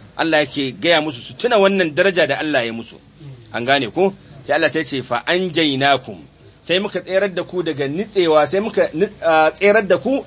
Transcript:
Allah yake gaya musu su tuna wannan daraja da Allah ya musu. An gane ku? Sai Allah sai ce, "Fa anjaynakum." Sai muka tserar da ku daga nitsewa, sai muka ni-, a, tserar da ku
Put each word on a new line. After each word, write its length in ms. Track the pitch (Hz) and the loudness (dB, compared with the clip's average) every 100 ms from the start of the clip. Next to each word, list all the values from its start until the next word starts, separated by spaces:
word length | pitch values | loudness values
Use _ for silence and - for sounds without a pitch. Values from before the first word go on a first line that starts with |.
| - - | -18 -4
Allah 220 | 160 156 | 0 2
yake 280 | 143 147 135 98 | 0 -2 -6 -2
gaya 200 | 165 165 | 2 2
musu 200 | 156 - | 0 -8
su 120 | - | -14
tuna 220 | - 247 226 | -6 0 4
wannan 360 | 196 196 170 | 4 2 0
daraja 320 | 143 190 175 147 | 2 0 2 0
da 120 | 139 | 0
Allah 280 | 156 139 117 | -2 -2 -2
ya 60 | |
musu. 240 | 113 107 - - - 143 127 - | -6 -12 -16 -20 -20 -20 -20 -10
An 120 | 113 | -6
gane 260 | 120 139 113 | 0 0 0
ku? 220 | 156 190 196 - - | 0 -2 -2 -20 -16
Sai 120 | - 147 | -4 0
Allah 120 | 156 | 0
sai 140 | 160 | 0
ce, 180 | 151 135 | -4 -6
"Fa 200 | 117 120 143 | -4 -6 0
anjaynakum." 920 | 175 185 160 156 131 139 135 - 92 71 _ - _ | -2 0 0 0 2 2 2 0 -16 -18 _ -20 _
Sai 160 | - 180 | -4 -2
muka 220 | 208 185 | -2 -6
tserar 280 | 170 190 202 | -2 -2 -2
da 120 | 175 | -4
ku 180 | - 180 | -6 -6
daga 240 | 165 139 139 | -4 -4 -4
nitsewa, 580 | 160 - 196 170 156 147 | -4 -4 -2 2 4 2
sai 140 | 190 | 0
muka 280 | 220 202 165 | -2 0 -2
ni-, 160 | 156 208 - | 0 -4 -2
a, 280 | 165 160 156 | 0 4 4
tserar 320 | - 202 208 196 | 2 4 4 2
da 100 | - | 0
ku 260 | 240 269 | 0 -4